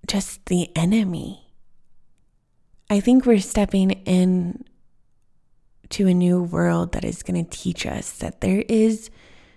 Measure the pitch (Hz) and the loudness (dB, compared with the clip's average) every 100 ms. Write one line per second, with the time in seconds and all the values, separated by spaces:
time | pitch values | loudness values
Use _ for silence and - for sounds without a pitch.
0 | - 202 - - - 180 - 160 170 226 | -6 -4 -6 -12 -4 -2 -2 -2 0 2
1 | 190 165 - - _ - - - - - | 0 -6 -10 -14 _ -20 -20 -20 -20 -20
2 | - _ _ _ _ _ _ _ - 202 | -20 _ _ _ _ _ _ _ -2 0
3 | 240 254 254 214 - 214 202 196 190 190 | 4 4 6 2 2 0 0 2 2 0
4 | - 185 180 185 175 - - _ _ _ | 0 2 4 2 -2 -8 -16 _ _ _
5 | _ _ _ _ _ _ _ _ - - | _ _ _ _ _ _ _ _ -12 0
6 | 190 180 180 180 175 170 175 170 175 - | 2 4 4 2 0 0 0 0 -2 -4
7 | - 175 - 175 170 - 185 170 - 185 | -6 -8 -6 -6 -6 -8 -8 -6 -8 -8
8 | - - - - 190 196 - 226 220 220 | -10 -10 -10 -4 -2 0 0 2 2 0
9 | - - - - _ | -8 -20 -20 -20 _